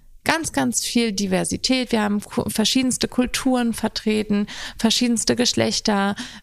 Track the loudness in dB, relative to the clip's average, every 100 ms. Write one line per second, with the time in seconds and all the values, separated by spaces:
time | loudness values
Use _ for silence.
0 | -20 -10 -2 0 0 -2 0 0 0 0
1 | 0 0 0 0 0 -2 0 0 2 0
2 | 2 -2 -4 -4 -2 0 2 2 0 0
3 | -2 0 0 0 0 2 0 0 -4 -2
4 | 0 0 2 0 -2 -6 -12 0 2 2
5 | 2 2 2 2 2 2 0 0 0 2
6 | 2 -2 -8 -14